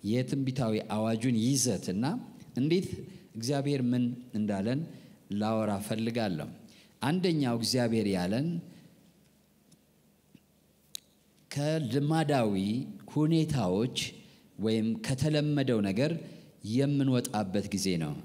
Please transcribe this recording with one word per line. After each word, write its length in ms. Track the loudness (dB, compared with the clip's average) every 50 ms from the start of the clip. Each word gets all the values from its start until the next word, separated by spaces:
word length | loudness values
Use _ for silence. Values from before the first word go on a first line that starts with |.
| -2
የትንቢታዊ 680 | 0 0 0 0 0 -2 -2 -2 -2 0 0 0 0 0 0 -2 -2
አዋጁን 460 | -2 0 0 0 0 2 2 2 2 2
ይዘት 480 | 2 2 2 2 2 2 0 0 -2 -2
እና 160 | -2 0 0 0 -2 -4 -6 -10 -18 -20 -20 -10 -4
እንዴት 320 | -2 0 2 2 2 0 -2 -8 -8 -10 -14 -16 -20 -20 -16 -12
እግዚአብሔር 460 | -8 -4 -2 -2 0 0 0 0 0
ምን 220 | 0 0 2 2 2 0 -2 -6 -12 -8 -4
እንዳለን 460 | -2 -2 0 0 0 0 0 -2 -2 -4 -6 -12 -18 -20 -20 -20 -20 -10 -6
ላወራ 400 | -4 -2 0 0 0 0 0 0 -2 -2
ፈልጋለሁ። 680 | -4 -4 -4 -2 -2 -2 -2 0 0 0 -2 -4 -6 -8 -12 -18 -20 -20 -20 -20 -20 -20 -12 _
አንደኛው 540 | -2 -2 0 2 2 2 2 2 2 2 0
እግዚአብሔር 500 | 0 0 0 2 2 2 2 2 2 2 2
ያለን 380 | 0 0 0 0 0 0 -2 -2 -4 -4 -8 -10 -20 -20 -20 -20 -20 -20 -20 -20 _ _ _ _ _ _ _ _ _ _ _ _ -20 _ _ _ _ _ _ _ _ _ _ _ _ -20 _ _ _ _ _ _ _ _ _ _ _ -20 _ _ _ _ _ _ _ _ _ _
ከልማዳዊ 1040 | -4 -2 0 0 0 0 0 0 0 2 2 4 2 2 4 4 4 4 4 4 2 2 2 0 0 -2 -4 -6 -10 -16 -16 -4
ሁኔታዎች 920 | 0 0 2 4 4 4 4 2 0 0 2 2 2 2 0 0 -2 -4 -6 -6 -10 -16 -20 -20 -20 -20 -20 -20 -8 -2
ወይም 280 | 0 2 2 2 2 0 -2 -2
ከተለመደው 800 | -2 -4 -2 0 2 2 2 2 2 2 2 2 2 2 2 2
ነገር 320 | 2 2 2 2 0 0 0 -4 -6 -12 -16 -18 -20 -20 -20 -12 -8
የምንወጣበት 1040 | -2 0 2 2 2 2 2 4 4 4 2 0 0 -2 -2 -2 0 0 -2 -2 0
ጊዜ 180 | -2 0 2 2 0
ነው። 160 | 2 0 -2 -4 -8